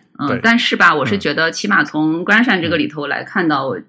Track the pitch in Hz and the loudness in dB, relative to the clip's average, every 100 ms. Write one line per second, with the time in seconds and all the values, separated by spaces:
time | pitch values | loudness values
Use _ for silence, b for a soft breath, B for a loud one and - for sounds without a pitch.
0 | _ - 143 - 226 233 - 214 180 156 | _ -8 -4 0 2 2 2 2 4 4
1 | 131 202 170 147 165 165 202 190 147 156 | 0 0 0 0 0 -2 0 0 0 0
2 | 156 165 180 214 247 190 160 165 143 151 | 0 0 2 2 4 0 0 0 -2 -4
3 | 143 135 131 196 165 143 135 92 | -6 -6 -4 -2 0 0 -2 -6